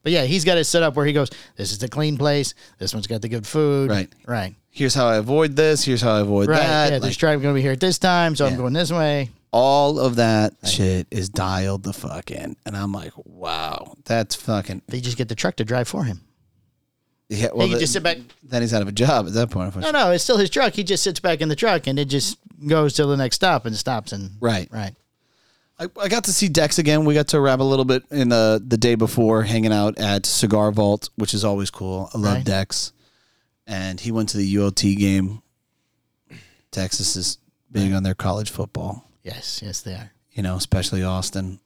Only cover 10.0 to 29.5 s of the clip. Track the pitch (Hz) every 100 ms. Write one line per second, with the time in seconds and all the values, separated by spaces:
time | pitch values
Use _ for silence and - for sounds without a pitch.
10 | 127 120 113 110 107 _ - - 95 92
11 | - 104 95 101 92 95 95 98 98 -
12 | - - - - - - - 101 101 98
13 | 82 - - 87 85 80 80 78 - -
14 | - 117 107 - - 107 95 92 - 127
15 | 123 120 117 110 - - 110 123 117 208
16 | 131 92 _ _ _ _ _ _ _ _
17 | _ _ _ 107 117 113 185 - 151 156
18 | 170 165 - _ 131 123 117 110 101 101
19 | 127 127 87 107 120 95 92 95 311 294
20 | 196 175 - 311 190 - 254 - 185 190
21 | - 160 185 160 160 147 226 175 - 139
22 | 143 139 - - - - 147 160 147 139
23 | 143 143 127 - 185 147 117 107 - 117
24 | - 101 98 104 117 101 87 113 98 -
25 | _ _ _ _ _ _ _ - 180 -
26 | 202 226 196 180 202 156 151 - 151 151
27 | 151 147 147 156 139 131 135 135 131 127
28 | _ 143 123 120 110 110 123 117 120 113
29 | 110 - 110 110 110